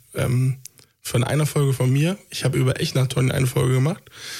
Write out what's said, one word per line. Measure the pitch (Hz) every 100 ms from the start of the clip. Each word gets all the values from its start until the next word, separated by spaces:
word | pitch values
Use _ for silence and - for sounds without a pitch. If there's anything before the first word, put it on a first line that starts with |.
| _
ähm, | - 131 123 131 131 - - _ _
von | - -
einer | 117 139 151
Folge | - 139
von | 127 127
mir, | 135 160 196 -
ich | -
habe | - 139
über | 131 -
Echnaton | 165 - 131 - 131
eine | - 127
Folge | 139 127
gemacht, | 131 135 147 - - - -